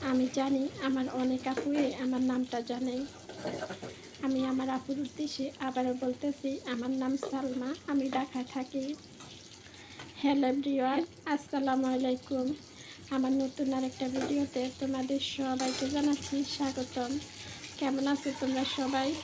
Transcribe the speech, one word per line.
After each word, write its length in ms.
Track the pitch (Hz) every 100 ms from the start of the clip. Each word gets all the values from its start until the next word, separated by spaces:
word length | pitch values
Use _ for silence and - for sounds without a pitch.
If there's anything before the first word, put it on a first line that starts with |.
| 269
আমি 180 | 254 254
জানি 340 | 277 269 269 277 -
আমার 240 | 269 262 254
অনেক 400 | 254 254 254 262
আপুই 460 | 262 285 294 269
আমার 260 | 285 254 254
নামটা 400 | 254 254 247 240
জানে। 360 | 233 240 254 254 285 - - - - - - - - - - -
আমি 240 | 269 262 262
আমার 220 | 262 262
আপুর 240 | 262 262 269
উদ্দেশ্যে 520 | 262 - 302 - 269 -
আবারও 340 | 262 254 254 254
বলতেছি, 580 | 254 247 294 277 269 269 -
"আমার 240 | 247 247
নাম 260 | 262 262 269
সালমা, 580 | - 269 269 247 247 320 -
আমি 240 | 285 262
ঢাকায় 360 | 262 285 262 247
থাকি।" 400 | 269 262 277 269 302 - - - - - - - - - - - -
হ্যালো 240 | 277 285 254
এভরিওয়ান, 520 | 277 277 269 254 285 330 - 320
আসসালামু 600 | 285 - 285 269 262 262
আলাইকুম। 600 | 254 254 254 - 269 254 294 - - - - -
আমার 220 | 269 262
নতুন 400 | 269 269 277 269
আরেকটা 340 | 262 262 - 254
ভিডিওতে 600 | 262 - 285 277 262 254 -
তোমাদের 400 | 269 269 262 277
সবাইকে 680 | - - 262 254 262 269 269
জানাচ্ছি 540 | 294 294 285 - 277
স্বাগতম। 680 | 277 - 269 262 254 262 247 285 - - - - - -
কেমন 280 | 277 269 277
আছো 240 | 277 285 269
তোমরা 240 | 262 262 269 -
সবাই? 320 | 262 269 269 311